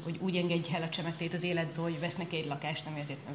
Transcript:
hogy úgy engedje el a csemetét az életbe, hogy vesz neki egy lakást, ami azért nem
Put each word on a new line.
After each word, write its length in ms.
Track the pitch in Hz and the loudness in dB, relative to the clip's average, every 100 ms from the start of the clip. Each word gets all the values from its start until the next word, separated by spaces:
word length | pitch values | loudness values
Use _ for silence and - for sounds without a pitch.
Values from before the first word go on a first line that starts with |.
hogy 160 | 170 165 | -4 0
úgy 160 | 190 175 | 2 4
engedje 400 | 175 170 156 170 | 4 4 2 0
el 60 | |
a 60 | 165 | 0
csemetét 460 | 185 165 165 165 | 0 -2 -2 -2
az 100 | 175 | 0
életbe, 380 | 175 170 160 156 | 2 2 2 0
hogy 180 | 170 156 | 0 0
vesz 160 | 170 - | -2 -2
neki 200 | 170 160 | -2 0
egy 100 | 151 | 0
lakást, 400 | 143 151 143 156 | -2 -2 -2 -4
ami 140 | 151 | -4
azért 240 | 143 139 | -4 -6
nem 100 | 127 | -8